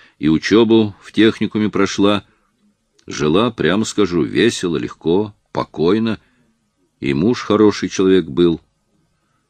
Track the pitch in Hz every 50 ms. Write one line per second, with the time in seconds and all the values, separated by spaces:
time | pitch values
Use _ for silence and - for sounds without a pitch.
0 | _ _ _ - - 76 80 78 - - 95 110 117 110 113 113 110 104 95 _
1 | - - - - 107 110 101 - 113 95 - 107 107 104 - 92 98 95 - -
2 | 98 101 104 98 - _ _ _ _ _ _ _ _ _ _ _ _ _ _ _
3 | - - - - 73 76 76 95 117 123 117 - 69 78 87 107 110 - - -
4 | 104 87 87 85 73 - 50 65 95 117 117 - - 90 80 67 60 - - _
5 | - 78 85 95 107 110 107 _ _ _ - - - - - - 98 - 101 110
6 | 113 113 104 - _ _ _ _ _ _ _ _ _ _ _ _ _ _ _ -
7 | - 69 69 69 82 113 123 - - - 104 107 107 104 98 - - 90 - -
8 | 95 95 95 92 82 85 67 67 87 85 82 - _ _ _ _ _ _ _ _
9 | _ _ _ _ _ _ _ _ _ _